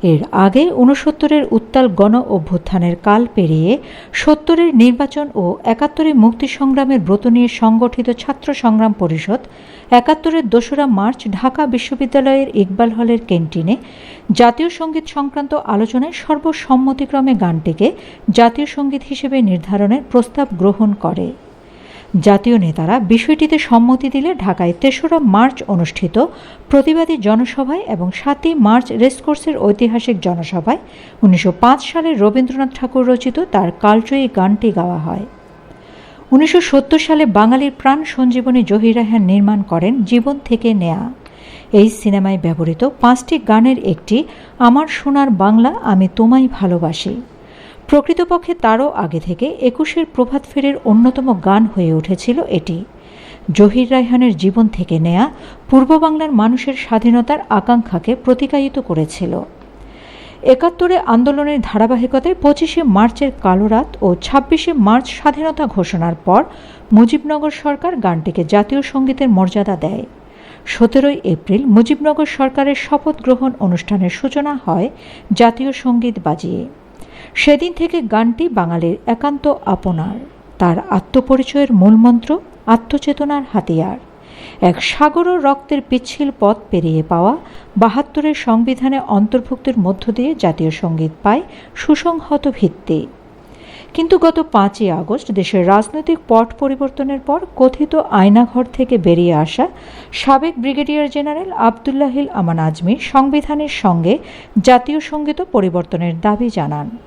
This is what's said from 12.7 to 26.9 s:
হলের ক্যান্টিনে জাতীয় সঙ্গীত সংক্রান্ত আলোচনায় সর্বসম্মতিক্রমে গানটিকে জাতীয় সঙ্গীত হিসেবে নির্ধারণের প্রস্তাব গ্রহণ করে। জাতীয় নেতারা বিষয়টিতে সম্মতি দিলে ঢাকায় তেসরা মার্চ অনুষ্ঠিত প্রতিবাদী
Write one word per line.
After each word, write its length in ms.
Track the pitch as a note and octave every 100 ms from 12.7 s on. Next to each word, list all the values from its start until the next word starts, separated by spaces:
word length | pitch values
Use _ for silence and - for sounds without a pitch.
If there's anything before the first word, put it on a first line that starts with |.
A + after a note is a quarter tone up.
| F#3+ A#3
হলের 300 | A3 A#3 A#3 A3+
ক্যান্টিনে 500 | F3 D#3+ E3+ E3 A#3 - - - - -
জাতীয় 360 | G#3 A#3+ A#3 E4
সঙ্গীত 360 | - D#4+ D#4+ D#4
সংক্রান্ত 460 | - C#4 D4 C#4+ D4 -
আলোচনায় 500 | G3+ A3 B3+ D4 E4+
সর্বসম্মতিক্রমে 1160 | - D4+ D#4+ D#4 - B3+ C4 C4+ C4+ C#4 C4
গানটিকে 540 | A#3+ F3 E3 D#3+ D#3+ G#3+ - - - -
জাতীয় 360 | G#3+ A#3 A#3 D4
সঙ্গীত 360 | - C#4 C4+
হিসেবে 340 | - C#4 C#4 C4+
নির্ধারণের 600 | A3 F3+ D#3+ G3+ G3+ B3+ -
প্রস্তাব 380 | B3 A#3 - C#4
গ্রহণ 380 | F3+ F#3+ G3 A3
করে। 340 | G3+ E3 E3+ F3+ B3+ - - - - - - - F#3+
জাতীয় 380 | D#3 G3 G3+ A#3+
নেতারা 380 | F3 D#3 E3 A#3+
বিষয়টিতে 580 | G3 A3+ - D#4 D#4 D#4
সম্মতি 480 | - A#3 A#3 B3+ C4+
দিলে 200 | C4+ D4 F4
ঢাকায় 380 | F#3+ F3+ F3
তেসরা 440 | F3 C4+ C4 D#4+ E4 C4+
মার্চ 280 | G3 B3 C4 -
অনুষ্ঠিত 480 | F#3+ E3 - F3+ A3 C#4+ - - - -
প্রতিবাদী 480 | C#4 C4+